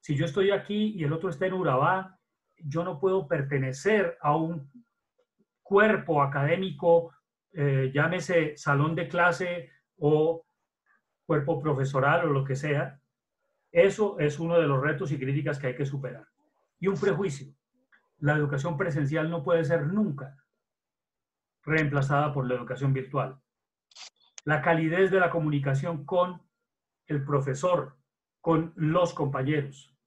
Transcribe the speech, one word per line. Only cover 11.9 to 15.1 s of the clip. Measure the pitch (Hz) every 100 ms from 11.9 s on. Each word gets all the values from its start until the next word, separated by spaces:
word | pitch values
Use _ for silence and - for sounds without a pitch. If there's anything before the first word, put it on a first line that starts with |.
| 139 139 165 165
o |
lo | 139
que | 139 131
sea. | 151 143 175 - _ _ _ _ _ _ _
Eso | 170 190 - 202 -
es | 147 143
uno | 165 170
de | 151
los | 135
retos | 147 151 -